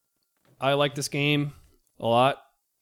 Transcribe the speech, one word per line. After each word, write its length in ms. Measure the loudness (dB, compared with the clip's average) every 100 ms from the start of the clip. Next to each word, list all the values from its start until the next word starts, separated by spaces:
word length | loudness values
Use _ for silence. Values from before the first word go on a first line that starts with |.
| _ _ _ _ _ -6
I 140 | -2
like 220 | 0 0 -2
this 120 | -6
game 460 | -2 0 0 -2 -8 -20 _ _ -6
a 60 | 0
lot. 340 | 2 2 0 -10 _ _ _